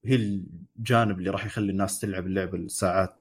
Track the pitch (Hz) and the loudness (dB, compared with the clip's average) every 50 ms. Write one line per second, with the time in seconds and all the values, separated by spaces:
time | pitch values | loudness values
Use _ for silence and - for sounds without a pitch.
0 | - 110 131 123 107 101 101 95 90 - - - - _ _ - 113 110 123 117 | 2 2 2 2 4 0 -2 -4 -6 -8 -14 -18 -18 _ _ -10 0 4 4 4
1 | 117 107 98 92 87 95 95 98 110 104 - 113 104 98 95 98 98 92 - - | 4 4 0 -2 -2 -2 -2 -2 -4 -4 -4 -2 -2 0 0 0 0 0 -2 -4
2 | - 98 95 92 87 95 95 98 92 87 92 90 85 - - - 104 92 87 95 | -4 -4 -4 -4 -2 -2 0 0 0 -2 -4 -6 -6 -6 -4 0 0 2 4 4
3 | 95 90 - _ | 2 2 -2 _